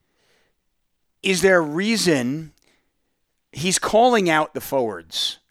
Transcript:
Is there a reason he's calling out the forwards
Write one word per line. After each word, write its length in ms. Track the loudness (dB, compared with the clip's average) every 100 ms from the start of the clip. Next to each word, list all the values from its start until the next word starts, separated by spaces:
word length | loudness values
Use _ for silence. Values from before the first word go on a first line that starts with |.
| _ _ _ _ _ _ _ _ _ _ _ _
Is 180 | -2 2
there 160 | 4 4
a 40 |
reason 920 | 2 -2 -2 0 2 0 0 -6 -8 _ _ _ _ _ _ _ _ _ _
he's 280 | -6 -4 -2
calling 500 | 0 2 4 2 2
out 240 | 0 -2
the 80 | -6
forwards 800 | -4 -4 -2 -6 -10 -8 -6 -8 _